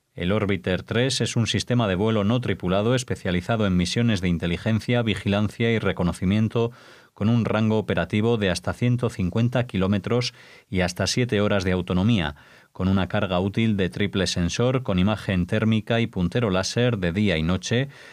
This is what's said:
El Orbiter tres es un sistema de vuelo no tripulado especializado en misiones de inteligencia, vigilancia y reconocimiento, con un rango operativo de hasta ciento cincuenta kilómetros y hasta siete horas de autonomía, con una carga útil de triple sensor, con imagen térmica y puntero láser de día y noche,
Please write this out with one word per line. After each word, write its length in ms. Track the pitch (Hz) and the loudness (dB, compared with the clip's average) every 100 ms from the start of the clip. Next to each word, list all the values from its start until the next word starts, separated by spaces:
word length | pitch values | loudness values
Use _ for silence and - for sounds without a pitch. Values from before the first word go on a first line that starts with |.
| _ | _
El 180 | - 87 | -6 -2
Orbiter 520 | 107 101 98 98 90 | 0 0 0 0 -2
tres 380 | - 107 131 127 | 0 -2 0 0
es 140 | 113 - | -2 0
un 120 | 107 | 0
sistema 400 | 104 - 120 113 | -2 0 0 2
de 80 | 90 | 2
vuelo 280 | 110 110 | 2 2
no 180 | 98 123 | 2 0
tripulado 540 | 120 95 92 95 107 127 | -2 -4 0 0 2 0
especializado 680 | 127 92 95 90 87 117 104 | -2 -4 -2 -2 0 0 2
en 120 | 90 | 2
misiones 420 | 87 - 117 104 | 0 0 0 0
de 80 | 90 | 0
inteligencia, 720 | 85 85 87 - 110 - 120 | -2 -2 -2 0 -2 0 0
vigilancia 680 | 113 101 - 98 107 - 117 | 0 -2 0 0 0 -2 0
y 80 | 113 | 0
reconocimiento, 920 | 101 90 87 80 92 104 110 120 117 123 - - - | 0 0 -2 0 0 2 0 0 -2 -4 -20 -20 -20
con 160 | - 104 | -4 2
un 160 | 120 104 | 2 2
rango 320 | 104 110 110 | 2 2 2
operativo 600 | 98 92 82 107 110 117 | 0 -2 0 0 2 2
de 120 | 101 | 2
hasta 240 | 87 - | 0 -4
ciento 360 | 90 123 120 120 | -2 0 0 -2
cincuenta 560 | - 90 113 120 127 123 | -2 -2 0 0 0 0
kilómetros 680 | 98 92 104 104 120 120 - - - _ | 0 2 0 0 -2 -2 -8 -18 -20 _
y 120 | 92 | 0
hasta 260 | 90 - 98 | 0 0 -2
siete 340 | - 123 107 | 0 0 0
horas 220 | 104 101 | 2 2
de 80 | 92 | 2
autonomía, 640 | 92 87 90 101 113 76 71 - - _ | 0 0 0 2 2 0 -6 -16 -20 _
con 160 | - 92 | -4 0
una 200 | 98 95 | 2 0
carga 320 | 107 101 90 | -2 0 0
útil 380 | 98 98 113 101 | 0 0 0 2
de 120 | 90 | 0
triple 380 | - 101 98 90 | -2 -2 0 -2
sensor, 540 | - 85 - 120 131 | 0 -2 0 0 0
con 160 | 127 92 | -2 0
imagen 480 | 95 107 - 92 87 | 0 0 -2 -2 0
térmica 540 | 107 110 110 - 117 | 0 0 0 0 0
y 80 | 117 | 0
puntero 420 | - 90 127 117 | -2 -2 0 0
láser 480 | 92 95 - 123 110 | 0 0 0 0 0
de 140 | 90 | 0
día 260 | 85 104 80 | 0 2 2
y 60 | |
noche, 460 | 80 92 - 117 139 - - | 0 -2 -2 -2 -2 -8 -20